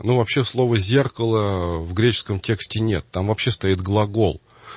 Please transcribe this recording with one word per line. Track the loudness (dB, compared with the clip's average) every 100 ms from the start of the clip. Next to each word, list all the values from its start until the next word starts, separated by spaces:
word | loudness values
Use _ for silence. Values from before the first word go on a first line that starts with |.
ну, | 0 0
вообще | 2 0
слова | -2 0 2 2
«зеркало» | 2 2 2 -2 0 2 0 0 -2 -4
в | -4
греческом | 2 2 2 -2 -4
тексте | -2 -4 -4 -2
нет, | 0 -2 -2
там | -2 -2
вообще | 0 -2
стоит | -2 0 0
глагол, | 2 0 2 2 0 0 -10 -20 -20